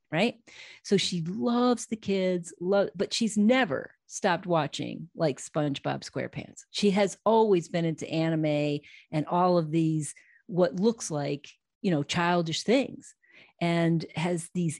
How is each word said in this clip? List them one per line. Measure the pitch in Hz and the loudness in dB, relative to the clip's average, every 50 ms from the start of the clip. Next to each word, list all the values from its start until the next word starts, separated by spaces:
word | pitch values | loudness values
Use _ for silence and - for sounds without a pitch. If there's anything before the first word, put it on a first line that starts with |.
| _ _ 151 | _ _ -2
right? | 160 214 247 - - _ - - - - - - - _ | 0 0 0 -2 -6 _ -20 -20 -20 -20 -20 -20 -20 _
So | - 202 | 0 0
she | 185 - - 185 175 156 | 0 2 0 -4 -4 -4
loves | 170 190 233 240 240 233 240 247 247 240 233 - | -6 -6 -4 -2 0 0 2 2 2 2 0 -2
the | - 226 | -8 -10
kids, | 220 - 208 196 190 185 185 180 180 170 - - - | -8 -4 -2 -2 0 0 0 0 -2 -4 -10 -12 -6
lo-, | 175 185 196 202 190 - - | -2 0 2 2 2 0 -2
but | 170 196 - - | -4 -4 -4 -2
she's | - 233 208 - | -2 -2 0 2
never | 208 202 220 254 262 247 170 131 - - - _ _ _ | 4 4 6 6 4 2 2 -2 -4 -6 -10 _ _ _
stopped | _ - - - 196 170 - - | _ -10 -2 0 0 0 0 0
watching, | 175 170 160 143 143 - - 123 120 110 - 160 - _ | 0 0 0 0 -2 -4 -8 -8 -8 -10 -12 -14 -16 _
like, | - 165 151 131 - | 0 0 0 0 -4
SpongeBob | - - - 156 147 143 139 - - 143 139 135 - - | -10 -6 -4 -2 -2 -2 -4 -4 -4 -6 -6 -6 -8 -8
SquarePants. | - 135 123 - - - - - - - - _ | -8 -8 -8 -8 -10 -14 -14 -14 -20 -20 -20 _
She | - - 208 202 | -4 0 0 2
has | 185 208 202 190 - - _ | 4 2 2 0 -2 -2 _
always | 208 226 226 226 214 196 175 160 | 4 4 4 6 6 4 2 2
been | - - 170 165 | -2 -2 -2 0
into | 165 156 - - - | 0 -2 -4 -6 -4
anime | - 160 160 165 165 156 156 151 147 147 147 147 147 147 - - - - - _ | -2 0 0 0 0 0 0 0 0 0 0 0 -2 -4 -6 -12 -20 -20 -16 _
and | 156 156 147 | -4 -4 -2
all | - 175 175 180 180 180 | 0 2 2 4 4 4
of | 170 160 151 | 2 0 0
these, | 156 165 165 160 160 156 147 - - - _ _ _ _ _ | 0 2 2 2 2 0 -4 -6 -10 -16 _ _ _ _ _
what | - 185 170 180 - - | -6 0 0 0 2 0
looks | 175 202 233 233 - - - | 0 0 0 0 -2 -6 -6
like, | 160 147 143 143 143 143 - - - _ _ _ _ _ | -6 -4 -4 -4 -6 -6 -8 -16 -20 _ _ _ _ _
you | - 190 | -2 0
know, | 165 143 143 | 0 0 0
childish | - - 185 170 175 175 175 170 165 156 - | -2 0 0 2 2 2 2 0 -2 -4 -4
things, | - - 233 277 240 - - - - - - _ _ _ _ - - _ _ _ | 0 2 2 2 2 -2 -8 -14 -18 -20 -20 _ _ _ _ -20 -20 _ _ _
and | 175 170 170 170 165 165 165 160 - - - | -2 0 2 2 2 2 2 0 -2 -4 -6
has | 160 165 175 180 165 - - - | -4 -4 -2 -2 -4 -6 -6 -4
these | 180 175 156 143 - | -2 -2 -2 -2 -2